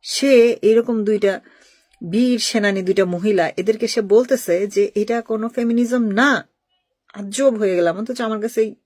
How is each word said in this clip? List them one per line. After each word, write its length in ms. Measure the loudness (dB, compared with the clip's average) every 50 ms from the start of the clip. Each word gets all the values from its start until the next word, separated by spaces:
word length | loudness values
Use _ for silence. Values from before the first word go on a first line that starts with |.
সে 560 | -10 -8 -6 -2 2 4 6 6 6 4 2 2
এরকম 420 | 2 4 4 4 2 0 -4 -2 0
দুইটা 360 | 0 0 0 0 0 -2 -2 _ _ _ _ _ _ _ _ _ _ _ _ -10 -4
বীর 280 | 0 0 2 2 0 -2
সেনানী, 420 | -2 -2 -2 0 0 0 -2 -2
দুইটা 240 | -2 0 0 0 0
মহিলা, 460 | 0 -2 -2 -2 0 2 2 0 -2 -2
এদেরকে 300 | -4 -2 -2 -2 -2 -4
সে 140 | -2 -2 -4
বলতেছে 680 | 0 4 4 4 4 2 -2 -2 0 -2 -2 -2 -2
যে 240 | -2 0 -2 -2 0 _
এটা 260 | -4 -2 -2 -4 -4
কোনো 280 | -4 -6 -6 -6 -6 -6
ফেমিনিজম 520 | -4 -4 -2 0 0 0 0 0 0 0
না। 460 | 0 0 0 2 2 2 2 0 -4 _ _ _ _ _ _ _ _ _ _ _ _ _ -18
আজব 440 | -16 -14 -10 -4 2 2 2 2
হয়ে 180 | 2 -2 0 2
গেলাম, 240 | 2 0 0 0 -2
অথচ 220 | -8 -8 -6 -6
আমার 200 | -4 -4 -4 -4
কাছে 200 | -6 -4 -2 -2
এই 140 | -2 -2 -4 _ _